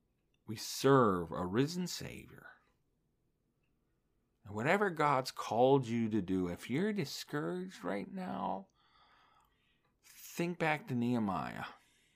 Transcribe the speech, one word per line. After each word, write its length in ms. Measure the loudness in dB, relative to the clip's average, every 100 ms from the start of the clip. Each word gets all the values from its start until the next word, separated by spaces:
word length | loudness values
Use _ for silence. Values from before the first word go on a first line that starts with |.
| _ _ _ _ -12
We 100 | -10
serve 760 | -8 0 6 8 6 4 -2
a 140 | -4
risen 420 | -2 0 0 -2 -6
Savior. 600 | -8 -10 -14 -16 -20 -20 -20 _ _ _ _ _ _ _ _ _ _ _ _ _ _ _ _ _ _ -10
And 80 |
whatever 340 | -4 2 2 2
God's 420 | 2 2 2 0
called 560 | -6 -4 4 6 6 4
you 220 | 0 2
to 140 | 0
do, 260 | 2 0 0
if 220 | -4 -4
you're 240 | -2 0
discouraged 880 | -2 -4 -6 -6 -4 -4 -6 -8 -10
right 260 | -6 -6 -6
now, 580 | -8 -8 -6 -4 -6 -10 _ _ _ _ _ _ _ _ _ _ _ _ _
think 560 | _ -20 -16 -4 -4 0
back 300 | 0 0 0
to 60 |
Nehemiah. 680 | 0 2 2 2 -2 -4 -8 -10 -14 _ _ _